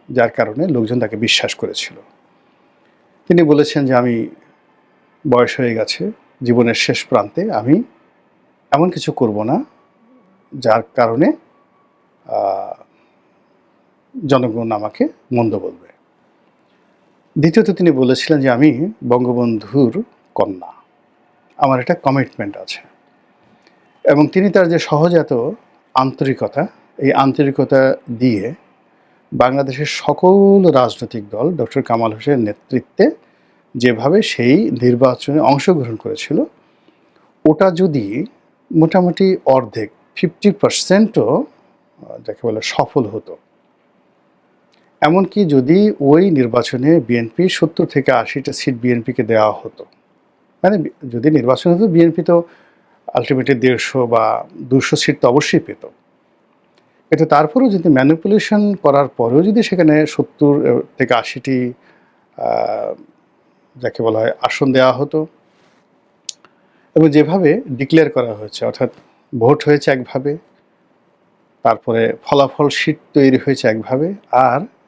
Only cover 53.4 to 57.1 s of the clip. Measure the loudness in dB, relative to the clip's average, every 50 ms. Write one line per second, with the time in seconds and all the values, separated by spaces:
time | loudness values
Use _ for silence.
53.4 | 0 0 0 2 2 2 0 0 -2 -4 -2 -2 0 0 2 2 2 0 0 -4
54.4 | -6 -10 -14 -16 -4 0 0 0 2 0 -2 -2 0 -2 -2 0 2 2 2 2
55.4 | 2 0 0 -2 -2 -4 -10 -16 -18 -20 -20 _ _ _ _ _ _ _ _ _
56.4 | _ _ _ _ _ _ _ _ _ _ _ _ _ _